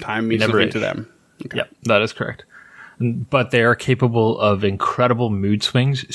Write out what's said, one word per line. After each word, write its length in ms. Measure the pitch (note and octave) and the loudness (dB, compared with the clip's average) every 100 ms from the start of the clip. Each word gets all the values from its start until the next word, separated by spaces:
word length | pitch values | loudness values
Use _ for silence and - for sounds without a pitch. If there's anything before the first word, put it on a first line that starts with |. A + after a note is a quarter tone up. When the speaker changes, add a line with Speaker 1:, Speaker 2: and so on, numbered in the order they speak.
Speaker 1:
Time 280 | - A2 A2+ | -6 -4 0
means 120 | A2 | 0
Speaker 2:
Never 140 | A2 | 2
Speaker 1:
nothing 140 | G#2+ F#2 | 2 0
Speaker 2:
age. 40 | |
Speaker 1:
to 60 | A2 | 0
them. 340 | G#2 - A2 _ _ - | -4 -6 -10 _ _ -18
Okay. 140 | - A#2+ | -10 -8
Speaker 2:
Yeah, 60 | - _ | -8 _
that 160 | A#2 G#2 | 0 2
is 140 | G#2+ | 0
correct. 300 | - - - - - - - - - | -4 -10 -10 -18 -20 -20 -20 -16 -4
But 500 | B2 B2 A#2+ C3+ A#2 | -4 -4 -2 -2 2
they 120 | B2 | 2
are 120 | A#2 | 2
capable 640 | A#2 - B2+ B2 A#2 A2 A2 | 2 0 2 2 2 2 2
of 240 | G#2+ G2 | 2 2
incredible 640 | G#2 G2 - - B2 A#2 A#2+ | 0 0 -2 2 2 2 0
mood 340 | G2 G2 G#2 | 0 0 0
swings, 420 | - B2 C3 C3+ - | 0 0 0 -2 -4